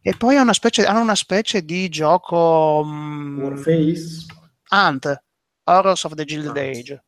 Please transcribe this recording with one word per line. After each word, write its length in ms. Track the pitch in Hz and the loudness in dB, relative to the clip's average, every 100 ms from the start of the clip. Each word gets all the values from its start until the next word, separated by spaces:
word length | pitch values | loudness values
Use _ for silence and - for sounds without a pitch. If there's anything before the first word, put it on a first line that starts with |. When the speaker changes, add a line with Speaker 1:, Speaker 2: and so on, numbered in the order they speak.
Speaker 1:
E 140 | - 185 | -2 0
poi 200 | 233 285 | 2 4
ha 60 | |
una 100 | 247 | 4
specie, 320 | 190 - - | 2 0 2
hanno 160 | 202 214 | 2 2
una 140 | 233 | 0
specie 500 | 202 - 190 226 208 | -2 0 -2 0 -4
di 240 | 156 175 185 | -4 -4 -4
gioco, 920 | 156 156 175 - 170 165 160 156 151 | -2 2 2 2 2 4 4 4 2
mm, 540 | 151 151 151 147 147 143 | -2 -6 -8 -8 -8 -6
Speaker 2:
Warface? 880 | 139 139 143 165 156 175 - - - - _ _ _ | -6 -6 0 2 2 -2 -8 -14 -16 -20 _ _ _
Speaker 1:
Ant, 540 | 196 190 135 147 139 _ _ _ _ | 2 2 0 -4 -6 _ _ _ _
Horrors 400 | - 180 190 185 | 2 4 4 0
of 100 | 165 | -2
the 100 | 156 | -8
Gilded 320 | 156 151 151 139 | -8 -6 -6 -4
Speaker 2:
Ant. 200 | 135 127 | -6 -6
Speaker 1:
Age. 240 | 123 139 | -10 -16